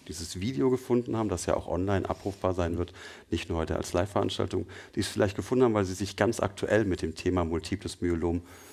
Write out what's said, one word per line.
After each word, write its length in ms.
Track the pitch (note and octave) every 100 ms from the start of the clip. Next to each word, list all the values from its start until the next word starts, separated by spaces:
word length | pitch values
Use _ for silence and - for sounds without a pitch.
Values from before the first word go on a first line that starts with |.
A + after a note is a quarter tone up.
| -
dieses 320 | E2 E2 F2+
Video 300 | G#2 C3+ C3
gefunden 480 | B2+ - B2 B2 A2+
haben, 100 | G#2+
das 200 | F2+ -
ja 100 | -
auch 100 | -
online 420 | E2+ F#2+ F#2+ -
abrufbar 440 | - G2+ - F#2
sein 240 | F2+ E2+ E2+
wird, 160 | F2 - - - -
nicht 200 | E2 -
nur 80 | E2
heute 180 | D#2+ -
als 160 | -
Live-Veranstaltung, 760 | F2 G2 G#2 G2+ - G2 F#2 - - - A#2
die 60 |
es 60 | G2+
vielleicht 260 | A2 G#2 G2+
gefunden 300 | G2 B2+ B2+
haben, 80 |
weil 100 | G#2+
sie 120 | F#2 F#2
sich 200 | G2 -
ganz 240 | G2+ -
aktuell 460 | - - - G#2+ G2+
mit 160 | F2
dem 120 | E2 -
Thema 280 | F2+ F2+
Multiples 560 | E2 E2 - F#2+ E2+ -
Myelom 420 | F2 E2+ E2+ F2 - - -